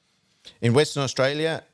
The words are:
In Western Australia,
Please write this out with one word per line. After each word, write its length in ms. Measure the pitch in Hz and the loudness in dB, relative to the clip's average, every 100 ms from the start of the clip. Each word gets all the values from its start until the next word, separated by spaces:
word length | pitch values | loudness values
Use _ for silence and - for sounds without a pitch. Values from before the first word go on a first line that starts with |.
| _ _ _ _ - - | _ _ _ _ -20 -4
In 120 | 117 | 2
Western 300 | 123 151 147 | 2 2 0
Australia, 600 | 135 - 131 147 160 156 - | -4 0 -2 0 -4 -6 -10